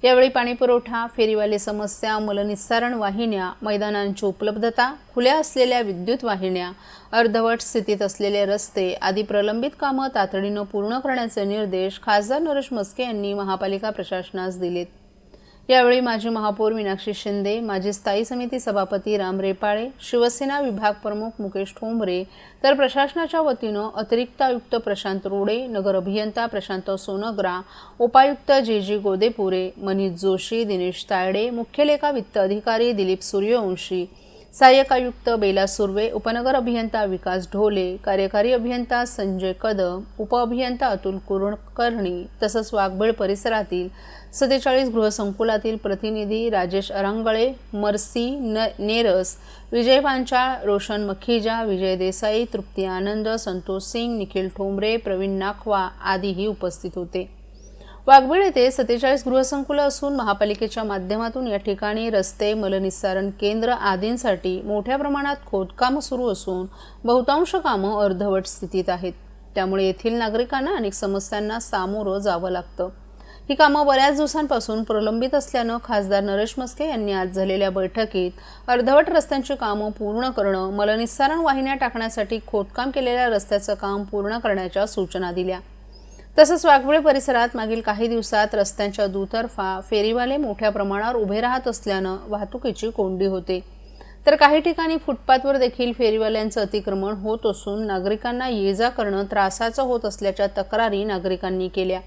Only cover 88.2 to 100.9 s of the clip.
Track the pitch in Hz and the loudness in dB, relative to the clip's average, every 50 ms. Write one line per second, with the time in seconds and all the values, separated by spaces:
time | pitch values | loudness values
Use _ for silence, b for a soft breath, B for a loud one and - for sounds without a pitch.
88.2 | 214 - - 214 208 214 - 214 202 202 - - 208 202 196 - 208 202 190 196 | -2 0 0 2 2 2 2 0 0 0 0 -2 -4 -4 0 0 -2 -2 0 -2
89.2 | 196 196 - 226 226 240 - - 196 190 190 185 190 - 226 214 202 220 226 247 | -4 -2 -2 -4 -4 -4 -4 -4 -4 -4 -4 -6 -4 -2 0 2 2 2 2 2
90.2 | 240 247 269 294 302 240 202 - 233 214 208 214 202 196 196 202 214 226 247 240 | 0 0 0 0 0 -2 -2 0 0 0 2 2 -2 0 0 0 0 0 0 0
91.2 | 214 190 202 214 220 240 254 262 254 247 226 - - 214 196 190 190 190 190 190 | 0 0 0 0 0 0 0 0 -2 -4 -4 -4 -4 -2 -2 -2 0 -2 -4 -6
92.2 | - - 208 208 208 196 - 254 - 262 202 - - 220 226 - 208 190 190 185 | -6 -6 -6 -6 -6 -6 -8 -6 -4 -4 -4 -4 -6 -6 -2 -2 -2 -2 0 0
93.2 | 190 196 190 185 180 - 190 180 185 - B B B B B B B B B B | 0 0 0 -2 -4 -4 -4 -4 -4 -10 B B B B B B B B B B
94.2 | - - 294 302 302 285 294 311 311 349 330 - 330 320 320 320 - - 269 233 | 4 4 6 8 8 8 8 6 4 2 0 0 0 0 0 -2 -2 -4 -4 -4
95.2 | - - 262 262 254 269 277 269 254 247 247 - 247 240 233 226 254 220 214 220 | 4 4 4 4 6 2 2 2 2 0 2 0 -2 -2 0 0 2 2 2 2
96.2 | 220 214 220 220 214 220 208 233 208 196 202 208 202 - 196 190 190 196 214 196 | 0 0 0 0 -2 -2 -2 -2 -2 -2 -2 -4 -4 -2 -2 -2 -2 -2 -4 -4
97.2 | 190 214 220 226 - 226 202 - - 208 202 208 220 214 196 185 180 202 208 214 | -4 -4 -4 -2 0 -2 -2 -2 -4 -6 -6 -4 -4 -2 -2 -2 -2 -2 -2 -2
98.2 | - 247 240 247 254 262 247 214 196 196 196 190 226 240 247 - 226 208 196 190 | -2 -4 -4 -4 -4 -4 -2 0 0 0 2 2 0 0 0 0 -2 -2 0 -2
99.2 | 202 196 - 208 196 190 185 - 233 226 226 - 262 254 247 233 233 214 202 - | -2 -2 0 2 2 2 0 -2 -4 -4 0 -2 0 0 0 -2 -2 -4 -6 -2
100.2 | 208 196 190 - 202 202 196 - 196 - - 220 233 226 | -4 -4 0 0 -2 -2 0 -4 -6 -2 0 0 0 0